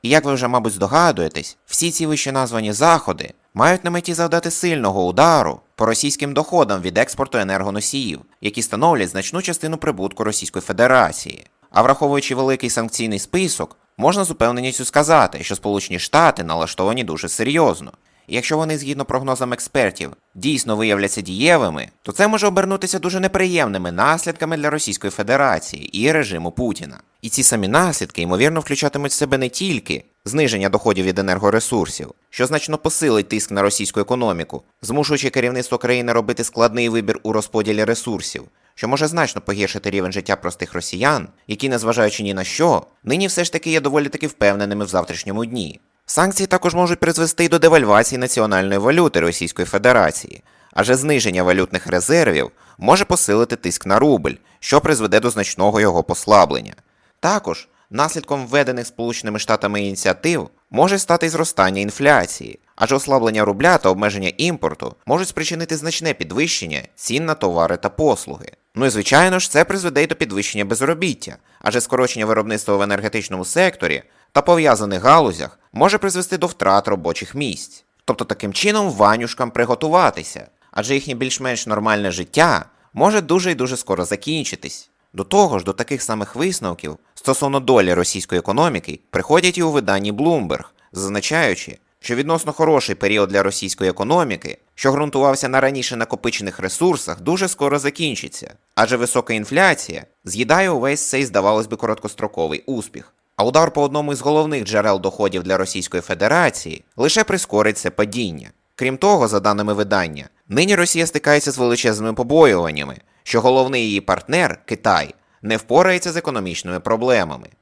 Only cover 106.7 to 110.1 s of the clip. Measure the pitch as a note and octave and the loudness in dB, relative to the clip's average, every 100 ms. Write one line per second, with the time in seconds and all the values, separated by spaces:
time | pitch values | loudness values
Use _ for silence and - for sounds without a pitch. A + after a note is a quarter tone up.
106.7 | D#2+ _ - C#3 A3 G#3+ G3 - G#2 G#2 | -14 _ -2 0 2 0 -2 0 2 2
107.7 | G#2 F2+ - G#2+ A2 G#2+ D#2 G#1 _ _ | 0 -6 -2 -4 -2 -6 -8 -16 _ _
108.7 | - B2+ C3+ G3 G3 A#2 G#2 G2 G#2 G#2 | -6 -6 0 4 4 4 2 2 0 0
109.7 | G#2 G#2 G2+ E2+ | -2 0 0 -2